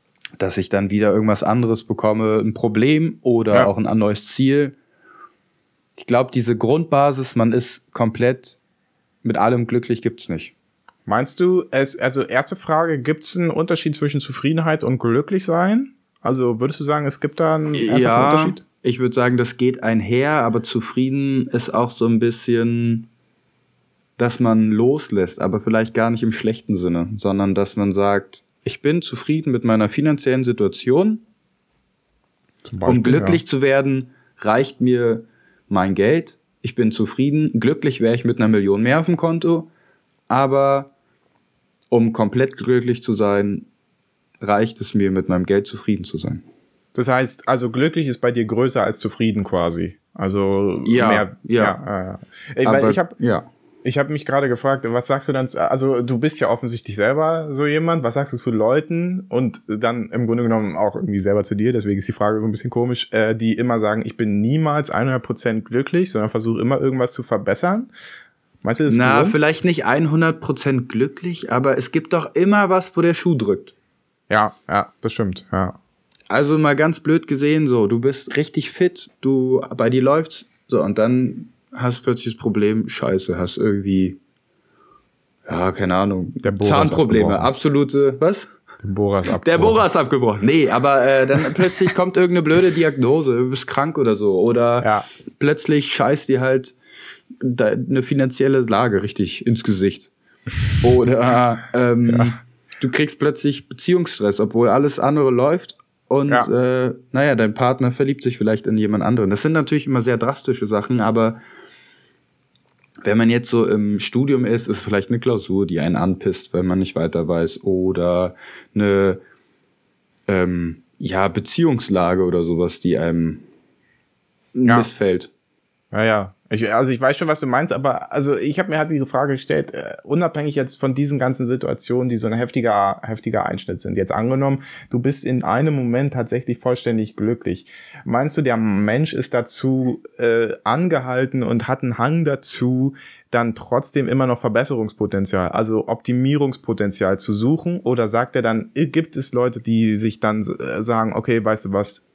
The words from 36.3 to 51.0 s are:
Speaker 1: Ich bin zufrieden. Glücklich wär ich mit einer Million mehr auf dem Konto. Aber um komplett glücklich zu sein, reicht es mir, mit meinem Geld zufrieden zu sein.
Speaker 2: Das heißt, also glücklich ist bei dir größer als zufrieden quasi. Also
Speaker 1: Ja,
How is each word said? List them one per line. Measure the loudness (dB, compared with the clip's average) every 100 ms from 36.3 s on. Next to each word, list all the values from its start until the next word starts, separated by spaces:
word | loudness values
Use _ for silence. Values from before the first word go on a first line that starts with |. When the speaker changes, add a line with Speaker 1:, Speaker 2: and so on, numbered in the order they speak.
| -14 _ _
Speaker 1:
Ich | -8
bin | -2 0
zufrieden. | 0 -4 -2 0 0 0 0
Glücklich | 0 0 -2 0
wär | 0
ich | 2
mit | 0 2
einer | 2
Million | 4 2 2
mehr | 2 2
auf | 2
dem | 0
Konto. | 0 0 0 0 -2 _ _ _ _ _ -2
Aber | 0 2 2 2 0 -2 _ _ _ _ _ _ _ _ _ 0
um | 2 2
komplett | 0 0 0 -2 -2
glücklich | 0 0 0 -2
zu | -2
sein, | 0 2 2 0 -4 -10 _ _ _ _ _ _ _
reicht | 0 0 0 -4
es | -4
mir, | 0 2
mit | 0 0
meinem | 0 0
Geld | 0 -2
zufrieden | -6 -4 -4
zu | -4 -8
sein. | -8 -8 -12 _ _ _ _
Speaker 2:
Das | -4 0
heißt, | 0 0 -4 -2
also | 0 -2
glücklich | 0 0 0 -4
ist | -2
bei | -2
dir | 0
größer | 0 0 0 0
als | -2 -2
zufrieden | -6 -2 -2 0
quasi. | -2 -2 -2 -2 -6 -8 _
Also | -6 -4 0 0 0 0 -2
Speaker 1:
Ja, | 0 2